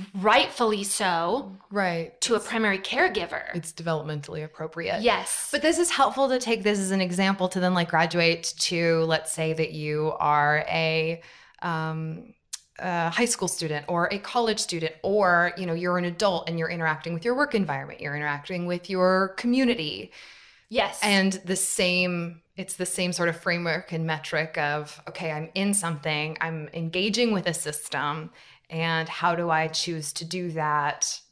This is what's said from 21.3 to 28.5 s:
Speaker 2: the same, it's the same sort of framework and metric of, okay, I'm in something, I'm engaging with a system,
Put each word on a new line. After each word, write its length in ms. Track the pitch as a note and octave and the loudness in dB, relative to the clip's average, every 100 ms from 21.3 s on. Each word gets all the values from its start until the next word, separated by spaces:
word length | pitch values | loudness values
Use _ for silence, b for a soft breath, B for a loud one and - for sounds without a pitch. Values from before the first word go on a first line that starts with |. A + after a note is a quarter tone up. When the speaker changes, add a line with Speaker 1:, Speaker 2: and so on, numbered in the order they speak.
| F#3 F3 | 0 -2
Speaker 2:
the 100 | F#3 | -2
same, 840 | - - F#3 F3+ F3+ F3 E3+ E3 _ - | 0 2 2 4 2 0 -4 -10 _ -14
it's 180 | F#3+ - | -10 -6
the 100 | F3+ | -4
same 280 | - F3+ | -2 -2
sort 160 | F3 E3+ | 0 0
of 100 | E3 | 0
framework 520 | F#3 F3 E3+ D#3+ - | -2 -2 0 -2 -4
and 140 | E3 D#3+ | -4 -2
metric 520 | D3+ - D#3+ D#3+ D#3+ | -4 -2 -2 -2 -2
of, 420 | D3 D3+ D3+ - - | -2 -2 -6 -14 -14
okay, 220 | - E3 | -8 -6
I'm 180 | D3+ D#3+ F#3+ | -4 -6 -2
in 180 | G3 | 0
something, 640 | G3+ E3+ D3+ D#3+ D3+ D#3 D3+ | 2 0 -4 -2 -2 -4 -4
I'm 280 | E3 D#3+ D3+ | -4 -4 -8
engaging 580 | E3 E3 F3+ G#3 G#3 A#3+ | -6 -4 0 0 2 2
with 160 | G3+ E3+ | 2 0
a 60 | |
system, 800 | D#3+ D3+ - - C3 D3 D#3+ D#3 B B | -2 -4 -6 -4 -2 -2 -4 -10 B B